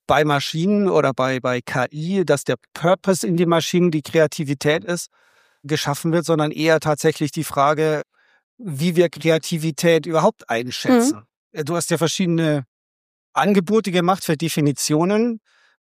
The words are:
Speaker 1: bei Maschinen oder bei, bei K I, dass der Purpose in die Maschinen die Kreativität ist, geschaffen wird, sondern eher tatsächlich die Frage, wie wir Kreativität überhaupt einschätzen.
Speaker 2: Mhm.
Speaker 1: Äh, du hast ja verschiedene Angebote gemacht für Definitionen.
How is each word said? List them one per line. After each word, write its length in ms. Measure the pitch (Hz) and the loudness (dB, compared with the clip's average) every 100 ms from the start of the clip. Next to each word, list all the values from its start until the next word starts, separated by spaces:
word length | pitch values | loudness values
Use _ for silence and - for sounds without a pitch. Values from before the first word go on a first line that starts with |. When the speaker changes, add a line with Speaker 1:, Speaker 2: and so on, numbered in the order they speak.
| - | 0
Speaker 1:
bei 180 | 143 | 2
Maschinen 640 | 151 143 - 156 180 208 196 | 2 0 -2 -2 0 2 2
oder 260 | 160 139 | 2 0
bei, 260 | 131 131 131 | 0 -2 -2
bei 220 | 127 123 | -2 -4
K 260 | - 139 123 | -4 -4 -4
I, 320 | 151 160 196 156 | -4 -4 -2 0
dass 180 | 143 | 0
der 120 | - 127 _ | 0 -6 _
Purpose 520 | - 165 190 - 190 214 | -4 0 0 0 0 0
in 80 | 170 | 0
die 100 | 170 | 2
Maschinen 420 | 170 151 180 180 | 2 2 2 2
die 140 | 156 | 0
Kreativität 840 | - 165 151 - 139 143 - 156 160 | 0 2 2 0 -6 -2 0 -2 -2
ist, 220 | 175 - _ _ _ _ _ 143 | -8 -8 _ _ _ _ _ -6
geschaffen 460 | 151 - 143 165 | -4 -2 -4 0
wird, 140 | 165 156 | 0 2
sondern 260 | 156 151 | 0 0
eher 280 | - 160 160 | 0 2 2
tatsächlich 520 | 156 151 160 - 151 | 2 0 0 0 -4
die 120 | - | -4
Frage, 600 | 147 - 139 151 156 151 - _ _ _ _ - | -4 0 2 2 0 -2 -6 _ _ _ _ -16
wie 380 | 220 135 175 165 | -10 -4 0 2
wir 140 | 170 | 0
Kreativität 960 | - 156 160 - 165 160 147 170 165 165 | 0 0 0 0 -4 -4 0 2 2 2
überhaupt 440 | 160 185 - - | 0 0 0 -4
einschätzen. 680 | 117 123 - - 247 247 104 - _ _ | -4 -4 -4 2 2 2 -2 -10 _ _
Speaker 2:
Mhm. 60 | 180 | -10
Speaker 1:
Äh, 40 | |
du 120 | 147 170 | -4 -4
hast 160 | - | -2
ja 60 | 165 | 0
verschiedene 680 | 160 - 185 165 160 147 131 _ _ _ _ _ _ | 0 0 0 2 2 0 -4 _ _ _ _ _ _
Angebote 580 | - 160 202 175 220 208 | 0 2 2 2 0 0
gemacht 320 | 180 175 190 | 0 0 0
für 140 | - 156 | -2 -2
Definitionen. 1040 | 160 - 147 131 - 151 175 208 240 226 _ _ _ _ | -2 0 0 0 -2 0 2 2 0 -4 _ _ _ _